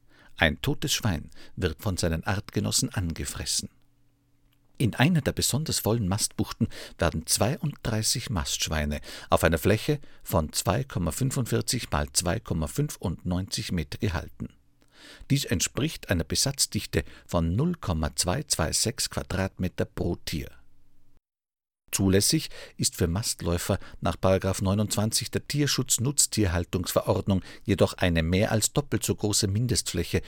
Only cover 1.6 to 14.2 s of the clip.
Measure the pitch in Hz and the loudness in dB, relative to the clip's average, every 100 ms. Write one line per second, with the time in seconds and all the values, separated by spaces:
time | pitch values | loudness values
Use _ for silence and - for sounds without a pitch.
1.6 | 90 78 - 87 87 80 - 95 - - | -2 -2 -4 0 0 0 -2 -4 -2 -4
2.6 | 104 - 135 - 87 78 82 - - - | 0 0 -2 -2 -4 -4 -6 -6 -4 -4
3.6 | - - _ _ _ _ _ _ _ _ | -4 -14 _ _ _ _ _ _ _ _
4.6 | _ - 120 - 139 170 - 82 - - | _ 0 0 4 4 6 2 0 0 0
5.6 | 160 - - 117 95 98 - - - - | 0 0 2 2 2 0 -2 -2 -4 0
6.6 | 113 - - - 82 80 - - 104 156 | -2 -2 -14 0 0 0 -2 0 2 0
7.6 | 151 - - 107 110 135 - 104 69 - | -4 -4 -2 0 0 -2 -2 -2 -2 -2
8.6 | - 78 73 73 - - - 90 87 82 | -2 0 0 -2 -6 -14 2 4 4 4
9.6 | - 110 - 147 - - - 90 76 - | 4 2 2 -2 -4 -18 0 0 2 -2
10.6 | - 98 135 - 85 - 131 139 117 113 | 0 0 0 -2 -2 0 -2 0 0 -2
11.6 | - 120 - 76 73 - 87 85 - 85 | 0 -4 -2 -2 0 -2 0 -2 -2 -2
12.6 | 76 - 147 - 98 - 90 90 92 - | -2 -2 -2 -2 -4 -4 -2 -2 -2 -6
13.6 | - 90 73 - 101 82 | -4 -4 -4 -2 -2 -2